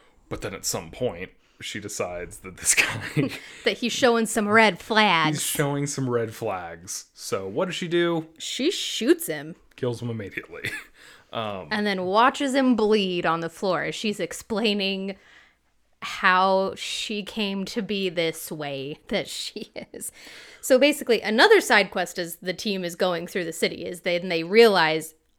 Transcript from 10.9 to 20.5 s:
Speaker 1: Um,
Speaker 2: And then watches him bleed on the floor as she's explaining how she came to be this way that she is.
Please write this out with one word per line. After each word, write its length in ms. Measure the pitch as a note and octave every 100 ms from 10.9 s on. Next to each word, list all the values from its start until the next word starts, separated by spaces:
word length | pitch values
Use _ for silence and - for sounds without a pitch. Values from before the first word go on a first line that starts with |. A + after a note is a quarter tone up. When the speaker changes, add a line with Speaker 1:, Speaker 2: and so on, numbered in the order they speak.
| _ - - -
Speaker 1:
Um, 380 | A#2 A2 F#2+ D3+
Speaker 2:
And 160 | G#3+ G#3
then 200 | F#3+ F#3
watches 480 | G#3 B3+ - C#4+
him 200 | C4+ B3+
bleed 520 | A3 G#3+ G#3+ F#3+ F3 E3+
on 140 | E3
the 100 | E3
floor 320 | - G3 D#3
as 120 | D3+
she's 240 | - G#3+ G3+
explaining 1000 | E3 - - G#3 A3 G3+ F#3+ F#3+ G3 F#3+ _ - _ _ _ _ _ -
how 760 | - - F#3+ F#3 F#3+ F#3+ F#3+ -
she 460 | - - - G#3
came 420 | G3 A3+ G3+ G3 F#3+
to 160 | A#3
be 260 | F#3+ G3 F#3+
this 440 | E3+ E3 D#3+ -
way 460 | D#3+ C#3+ C#3 C3+ D#3 -
that 200 | G3+ C#3
she 420 | - - - - - -
is. 200 | - - - - - -